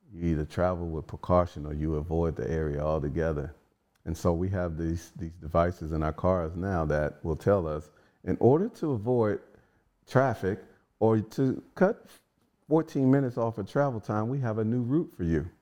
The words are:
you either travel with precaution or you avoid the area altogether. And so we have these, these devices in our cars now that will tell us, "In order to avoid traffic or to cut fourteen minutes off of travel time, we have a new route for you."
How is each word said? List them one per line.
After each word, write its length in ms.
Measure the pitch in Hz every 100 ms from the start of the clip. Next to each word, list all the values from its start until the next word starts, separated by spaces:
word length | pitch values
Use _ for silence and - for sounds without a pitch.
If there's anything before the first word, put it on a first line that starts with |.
| 165
you 180 | 92 85
either 160 | 78 76
travel 420 | - 87 90 85
with 180 | 78 73
precaution 600 | - - 90 87 - 73
or 60 |
you 220 | 76 78 76
avoid 400 | 78 80 82 73
the 140 | -
area 320 | 80 78 71
altogether. 720 | 76 78 73 69 80 76 73 - _ _ _ _ -
And 120 | 82
so 160 | 90
we 160 | 85 92
have 260 | 95 87 80
these, 360 | 82 85 - -
these 160 | 82 87
devices 520 | 80 82 87 90 78
in 100 | 80
our 120 | 78
cars 420 | 78 92 92 80 87
now 280 | 95 90 78
that 380 | 73 76 -
will 120 | 85 76
tell 320 | - 101 80
us, 240 | 76 - _ _ _
"In 140 | - 90
order 300 | 113 147 214
to 240 | - 160
avoid 460 | 123 104 123 107 98 - - _ _ _ _ _
traffic 520 | 127 135 110 92 110 - _ _ _
or 200 | 110 110
to 440 | 110 - 135 - -
cut 320 | - 185 240 - - _ _ _ _ -
fourteen 420 | 156 160 - 131
minutes 260 | 139 131 120
off 220 | 117 110
of 100 | 101
travel 320 | 143 143 117
time, 300 | - 107 110
we 80 | 139
have 220 | 123 107
a 40 |
new 180 | 110 123
route 280 | 120 147 175 -
for 60 |
you." 260 | 85 80 87 -